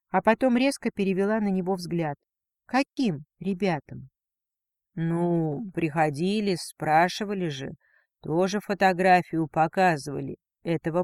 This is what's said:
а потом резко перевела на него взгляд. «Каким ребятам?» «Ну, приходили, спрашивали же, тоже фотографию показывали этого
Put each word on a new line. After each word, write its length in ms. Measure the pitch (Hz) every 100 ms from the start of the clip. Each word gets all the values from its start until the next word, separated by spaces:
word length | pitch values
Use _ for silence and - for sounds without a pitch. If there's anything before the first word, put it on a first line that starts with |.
| _
а 120 | 190
потом 360 | 185 220 262 240
резко 340 | 269 269 226
перевела 480 | - 196 185 196 220
на 80 | 202
него 280 | 185 180 190
взгляд. 420 | 175 170 156 143 _ _ _ _ -
«Каким 600 | 247 277 - 247 143 151 -
ребятам?» 680 | 175 190 202 156 - 127 131 _ _ _ _ _ _ _ _ -
«Ну, 760 | 165 170 175 170 160 143 214
приходили, 800 | 170 160 151 156 143 180 214 202 175
спрашивали 920 | - - 156 156 180 - 202 202 175
же, 240 | 135 143 151 _ _ _ _
тоже 380 | 151 156 185 202
фотографию 880 | - 196 190 175 190 180 165 160 160
показывали 920 | - 160 - 185 156 139 139 139 - _ _
этого 400 | - 160 170 160